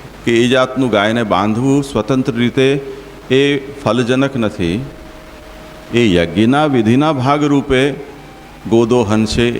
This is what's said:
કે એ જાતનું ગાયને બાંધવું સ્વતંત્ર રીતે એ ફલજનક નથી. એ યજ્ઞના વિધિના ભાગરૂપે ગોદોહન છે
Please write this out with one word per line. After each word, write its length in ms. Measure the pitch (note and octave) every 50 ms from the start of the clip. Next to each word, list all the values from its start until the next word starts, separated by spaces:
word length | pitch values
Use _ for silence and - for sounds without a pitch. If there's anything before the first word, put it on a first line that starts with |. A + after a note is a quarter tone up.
| - - - - -
કે 80 | - A#2
એ 100 | A#2 B2 A#2+
જાતનું 420 | B2+ B2+ C3 C3 - C3 C3+ A#2+
ગાયને 340 | G#2 G2+ G2+ G#2+ A2+ A#2+ A#2
બાંધવું 540 | G2+ F2+ F2+ G2+ G#2+ G#2+ A#2 C3 C#3 C3+ C#3+ C#3
સ્વતંત્ર 500 | C#3 - A2+ G#2 - C3+ C3 C3 C#3+ A#2
રીતે 340 | A#2 A#2+ A#2+ A#2 C#3 C3 C3+ C#3+ C#3+ - - - - - - - - - -
એ 120 | B2+ C3+ C#3+ C#3+ C#3+ C3 - - - -
ફલજનક 560 | - A2+ A2 B2 B2 A2 B2+ C3 C#3 C3+ -
નથી. 400 | A#2 A2+ G2+ - - F2+ E2+ F2 A#2 C#3 C3+ - - - - - - - - - - - - - - - - - - - - A2+
એ 80 | A#2+ A#2+ G#2
યજ્ઞના 560 | F2 F2 E2+ D#2+ D#2+ F#2+ A2 A#2+ C3+ D3 D#3
વિધિના 480 | D3+ C3+ A#2+ G#2+ A2 A#2+ C3+ D3+ D#3+ D#3
ભાગરૂપે 680 | C3 B2 C3+ D3 D3+ D3 C#3+ C#3+ C#3 A#2 - C3 B2+ C3+ C#3+ C3 - - - - - - - - - - - - - - G2+
ગોદોહન 540 | G#2+ A#2 A#2+ A2 B2 B2 A2 G2 G#2+ A2 A2
છે 200 | G#2 - B2 A#2+ A#2+ A#2